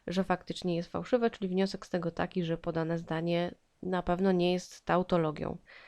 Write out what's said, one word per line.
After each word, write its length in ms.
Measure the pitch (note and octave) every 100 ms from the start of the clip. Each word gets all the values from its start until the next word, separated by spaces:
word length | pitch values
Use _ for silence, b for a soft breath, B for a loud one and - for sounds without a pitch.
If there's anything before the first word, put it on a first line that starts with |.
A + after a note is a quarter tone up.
| -
że 180 | F3+
faktycznie 520 | F#3+ F3+ - - F3+ E3+
jest 160 | F#3
fałszywe, 380 | F#3 F3+ B3 A#3
czyli 180 | - F#3+
wniosek 380 | F#3 G3 - -
z 40 |
tego 200 | F3+ E3+
taki, 340 | - F3 F#3
że 140 | E3 E3
podane 400 | E3+ E3 D#3+ E3
zdanie 560 | E3 E3 E3+ E3+ F3 - _ -
na 200 | F3+ F#3
pewno 300 | F3 F3 G3
nie 200 | F3+ F3
jest 320 | F3+ - -
tautologią, 760 | - E3+ F3+ F3 D#3 D3+ D#3+ E3+ - B